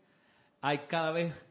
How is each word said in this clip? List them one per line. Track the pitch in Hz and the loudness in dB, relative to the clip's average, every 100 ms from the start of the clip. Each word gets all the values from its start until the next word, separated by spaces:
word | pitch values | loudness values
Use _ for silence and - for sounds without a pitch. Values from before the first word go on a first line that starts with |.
| _ _ _ _ _ - | _ _ _ _ _ -4
hay | 139 143 - | 0 0 0
cada | 165 160 | 0 0
vez | 165 170 - - | 0 -2 -4 -14